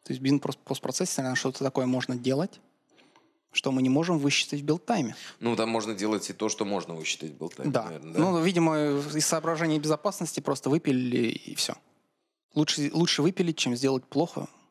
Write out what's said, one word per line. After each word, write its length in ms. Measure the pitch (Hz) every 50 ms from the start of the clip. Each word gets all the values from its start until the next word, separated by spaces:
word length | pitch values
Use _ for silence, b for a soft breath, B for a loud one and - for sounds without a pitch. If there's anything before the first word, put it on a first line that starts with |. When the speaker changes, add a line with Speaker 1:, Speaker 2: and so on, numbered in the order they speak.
| _
Speaker 1:
То 100 | - 135
есть 80 | 127
в 40 | 131
бин-постпроцессоре, 1000 | 135 139 143 131 - 131 - _ - 135 - - 135 127 - 180 185 - - 135
наверное, 120 | 127 127
что-то 280 | - - 135 131 - 139
такое 220 | 135 - - 131
можно 300 | 127 127 127 123 - 131
делать, 440 | 120 120 123 131 139 170 196 - - _ _ _ _ _ _ b b b b b b b b _ _ _ _ _
что 180 | - - 135 131
мы 100 | 131 131
не 60 | 131
можем 300 | 131 147 165 175 180 156
высчитать 420 | 139 143 139 - - - - 147
в 40 | 139
билд-тайме. 500 | 147 151 - - - 240 202 143 110 - B B B B B
Speaker 2:
Ну, 140 | - 117 117
там 120 | 104 113 113
можно 260 | 113 113 107 107 113
делать 360 | 95 101 107 110 101 - -
и 20 | 92
то, 160 | - 110 110
что 160 | 104 - 110
можно 300 | 98 101 95 82 - 82
высчитать 360 | 82 78 78 - - 82 80 73
в 20 |
билд-тайме, 340 | - 78 85 - - - 147 135
Speaker 1:
Да. 120 | 127 110
Speaker 2:
наверное, 280 | 110 82 76 - - 165
да? 40 | -
Speaker 1:
Ну, 220 | 156 185 180 170 160
видимо, 340 | 185 190 170 165 160 156 151 151 147 143 143 143 151 147
из 120 | 156 151
соображений 520 | - - 160 156 165 165 156 170 160 156 156
безопасности 600 | 147 151 156 147 - 208 190 - 175 156 - -
просто 300 | 147 - 143 131 - 135
выпилили, 580 | - 175 - - 135 127 127 123 120 123 120 113
и 260 | - - - - -
всё. 200 | - - - - - _ _ _ _ _ _ _ _ _ _ _ _ _ _ _
Лучше, 360 | 147 151 147 - - 147 143 -
лучше 300 | 170 170 165 - - 143
выпилить, 340 | 170 185 - 185 170 156 -
чем 180 | - 131 120
сделать 280 | 120 131 135 135 131 131
плохо. 420 | _ - 135 165 175 - - 139 - - - _ _